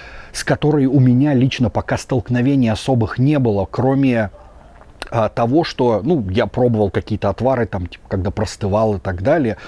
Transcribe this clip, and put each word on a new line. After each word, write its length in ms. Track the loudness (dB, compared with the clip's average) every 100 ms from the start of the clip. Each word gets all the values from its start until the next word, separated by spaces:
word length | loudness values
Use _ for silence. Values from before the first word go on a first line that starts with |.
| -18 -18 -14
с 120 | -8
которой 420 | -2 0 2 2 2
у 140 | 4
меня 340 | 4 4 4
лично 360 | 2 2 0 0
пока 280 | 0 -4 -4
столкновений 720 | -2 -4 -2 0 2 2 2
особых 480 | 0 0 0 0 0
не 220 | 2 2
было, 280 | 2 0 -2
кроме, 600 | -2 0 2 2 2 -2 -8 -20 -20 -20 -20 -20 -16 -6
а, 180 | -2 -2
того, 340 | 0 0 2
что, 380 | 0 0 0 0
ну, 240 | 0 -2 0
я 160 | -2 -2
пробовал 420 | 0 2 2 0
какие-то 400 | 0 -4 -2 -2
отвары, 380 | 0 0 0 -2
там, 180 | -4 -8
типа, 180 | -12 -8
когда 220 | -4 -4
простывал 640 | -4 -6 -4 -2 0 0 -2
и 40 |
так 220 | -4 -4
далее, 360 | 0 2 0 -4